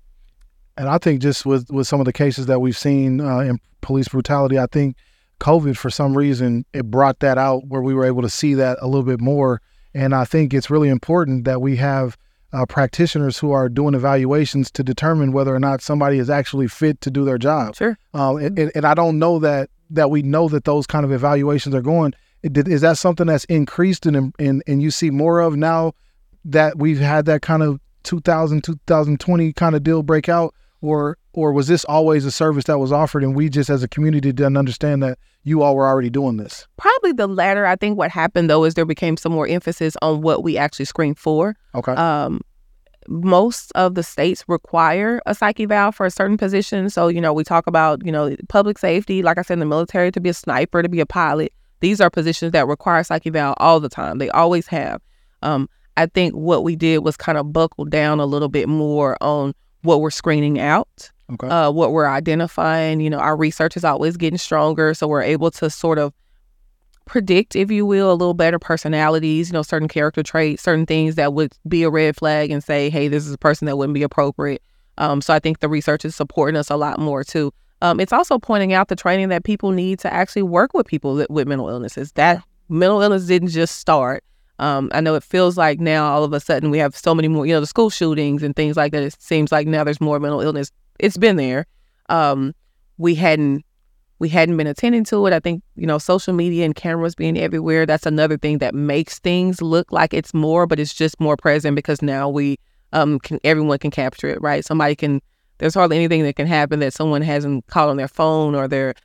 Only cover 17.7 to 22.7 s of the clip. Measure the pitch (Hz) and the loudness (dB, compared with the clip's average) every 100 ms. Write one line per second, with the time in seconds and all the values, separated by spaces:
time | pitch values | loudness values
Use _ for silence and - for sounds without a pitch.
17.7 | - 226 214 _ 147 135 147 147 190 156 | -2 -4 -4 _ -2 -2 0 -2 -2 -2
18.7 | 156 147 156 170 156 165 165 151 143 135 | 2 2 4 2 2 2 2 2 0 -4
19.7 | _ - 160 143 151 139 156 165 147 - | _ -6 0 2 2 2 2 2 0 0
20.7 | 147 135 151 139 131 143 147 143 147 143 | 0 0 0 0 0 2 2 2 0 0
21.7 | 135 127 170 151 - _ _ 160 143 147 | -2 0 2 0 -2 _ _ -2 0 2